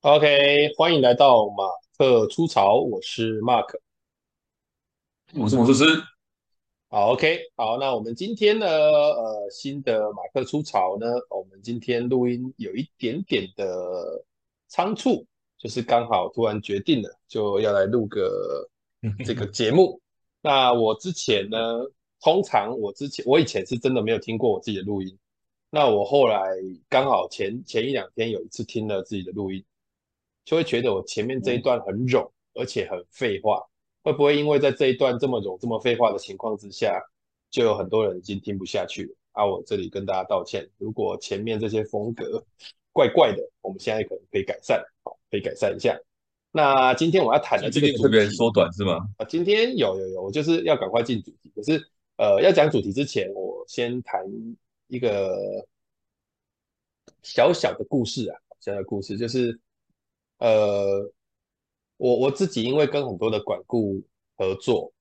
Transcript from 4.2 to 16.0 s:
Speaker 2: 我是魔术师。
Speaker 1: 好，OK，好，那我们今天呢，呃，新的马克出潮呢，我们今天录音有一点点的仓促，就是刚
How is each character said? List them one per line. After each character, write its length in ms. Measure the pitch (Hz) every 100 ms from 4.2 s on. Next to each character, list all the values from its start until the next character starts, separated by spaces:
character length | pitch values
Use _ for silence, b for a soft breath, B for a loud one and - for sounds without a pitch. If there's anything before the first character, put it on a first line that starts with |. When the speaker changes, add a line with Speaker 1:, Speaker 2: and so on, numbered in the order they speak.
| _ _ _ _ _ _ _ _ _ _ _
Speaker 2:
我 140 | - 107
是 80 | 247
魔 100 | 175
术 80 |
师。 120 | 135 160 320 - _ _ _ _ _ _ _ _
Speaker 1:
好， 240 | 110 104
OK， 260 | 123 156 170 - -
好， 220 | 113 120
那 180 | 135 120
我 60 |
们 120 | 110
今 220 | 117 196 220
天 240 | 208 214
呢， 80 | 202
呃， 840 | 156 151 151 147 135 113 107 104
新 320 | - 139 139
的 300 | 135 110 107
马 100 | 104 -
克 100 | 139
出 180 | 127 151
潮 360 | 151 107 92 101
呢， 80 | 117 123 -
我 120 | 98
们 180 | 92 98
今 180 | 104 120
天 300 | 113 120 123
录 180 | 127 123
音 260 | 120 127 -
有 180 | 104 98
一 100 | 147 _
点 260 | 120 143
点 240 | 196 113 95 -
的 720 | 98 90 90 90 85 - - _ _ _ _
仓 260 | - 185
促， 320 | 220 262 208 - _ _ _
就 120 | 117
是 120 | 123
刚 240 | 117 120